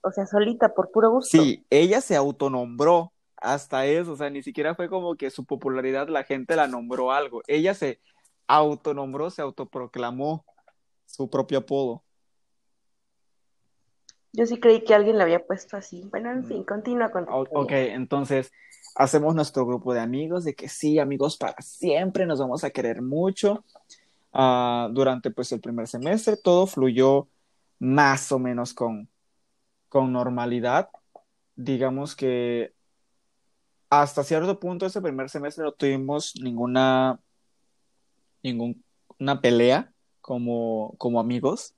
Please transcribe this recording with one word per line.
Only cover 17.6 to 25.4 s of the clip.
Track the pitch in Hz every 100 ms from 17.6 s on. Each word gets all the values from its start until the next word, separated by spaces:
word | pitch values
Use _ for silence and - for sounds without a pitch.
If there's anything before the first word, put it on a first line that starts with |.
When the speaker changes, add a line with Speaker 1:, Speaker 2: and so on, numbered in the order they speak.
Speaker 2:
ok, | 143 139 127
entonces | 120 127 143 135 135 131 _ - - -
hacemos | - 135 151 151
nuestro | 160 143 139 123
grupo | 123 127
de | 123
amigos, | 117 127 160 180
de | 165
que | - 147
sí, | - 151 156
amigos | 139 139 143 -
para | - -
siempre, | - - 175 151 190 190 180
nos | 139
vamos | 131 123
a | 143
querer | - 120 113
mucho. | 127 147 185 190 202 208 _ - _ - _ _ _
Ah, | 135 131 123 123 120 117
durante, | 120 131 127 123
pues, | 113